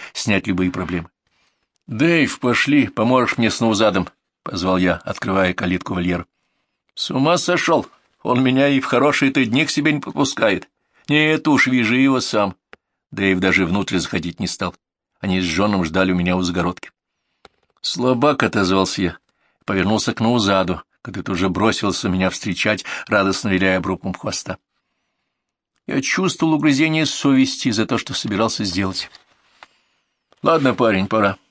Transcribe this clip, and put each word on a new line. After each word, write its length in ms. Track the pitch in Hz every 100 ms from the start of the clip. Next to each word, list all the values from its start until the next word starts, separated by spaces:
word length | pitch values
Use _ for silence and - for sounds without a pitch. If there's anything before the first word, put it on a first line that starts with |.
| -
снять 340 | - - 101 104
любые 240 | 90 92
проблемы. 380 | 90 87 90 85 _ _ _ _ _ _ _ -
«Дэйв, 520 | 110 160 170 135 -
пошли, 480 | 123 113 - 147 110
поможешь 500 | - 110 127 120 -
мне 140 | 113
с 80 | -
Наузадом», — 480 | 113 101 110 92 85 - _ _
позвал 340 | - 98 92 92
я, 180 | 92 78
открывая 580 | - - - 95 92
калитку 400 | 90 90 90 -
вольера. 320 | 95 90 87 82 _ _ _ _ _ _ -
«С 160 | -
ума 260 | 131 143 170
сошёл? 480 | - 175 - 156 - _ _ _
Он 200 | 117 127
меня 260 | 131 131 143
и 100 | 135
в 60 | -
хорошие-то 580 | 123 135 135 139 139 123
дни 200 | 127 156
к 40 |
себе 200 | - 147
не 80 | 151
подпускает. 720 | - - 135 - 110 95 - _ _ _ -
Нет 380 | 147 151 156 156
уж, 180 | 135 127
вяжи 300 | 127 110 123
его 240 | 135 127
сам». 340 | - 110 101 - _ - _ _ _
Дэйв 280 | - 98 92
даже 260 | 95 90 87
внутрь 320 | 98 92 92
заходить 420 | 87 95 85 82
не 80 | 95
стал. 260 | - 92 - _ _ _ _
Они 220 | 104 92
с 20 |
Джоном 400 | 90 80 104 101
ждали 300 | 85 87 92
у 20 | 90
меня 220 | 90 90
у 60 |
загородки. 480 | 90 90 87 90 - _ _ _ _ _ - _ _ _
«Слабак», — 600 | - - 123 127 143 135
отозвался 580 | 107 110 92 95 92 -
я, 160 | 90 - _ _ _ _ -
повернулся 480 | 98 92 110 -
к 80 | 113
Наузаду, 640 | 113 123 98 98 90 85 - _
который 240 | - 104 -
тут 120 | 90
же 120 | 92
бросился 580 | 87 110 - 101 90 98
меня 220 | 92 92
встречать, 560 | - 110 90 110 107 - - -
радостно 420 | 107 98 95 107
виляя 300 | 92 95 92
обрубком 340 | 85 92 95
хвоста. 460 | 92 107 - - 90 _ _ _ _ _ _ _ _ _ _ _ _ -
Я 120 | 139
чувствовал 520 | 135 - 185 - 165
угрызение 520 | 156 151 135 160 156 147
совести 640 | - 143 135 131 - 127
за 140 | 104 110
то, 120 | 113
что 160 | -
собирался 500 | 120 117 101 110 -
сделать. 460 | 104 87 95 92 - - _ _ _ _ - _ _ _ _ _ _ _
«Ладно, 320 | - 165 135
парень, 340 | 110 120 98 98
пора». 300 | 110 101 95 _